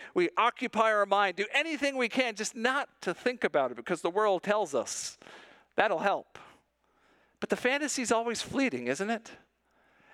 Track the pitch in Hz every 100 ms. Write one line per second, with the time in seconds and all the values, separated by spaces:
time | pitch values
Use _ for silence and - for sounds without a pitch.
0 | - 180 170 - 233 - 254 214 220 214
1 | 196 196 202 175 208 277 320 285 277 269
2 | 226 - 247 208 208 233 233 277 - -
3 | - 170 247 247 180 151 131 117 113 170
4 | 175 185 214 180 185 208 175 135 - -
5 | - - - - - - _ - 208 165
6 | 196 165 - - - - _ _ _ _
7 | _ _ _ - - 190 247 277 294 -
8 | 226 226 233 226 - 277 262 123 120 143
9 | 202 226 - - _ _ _ _ _ _
10 | _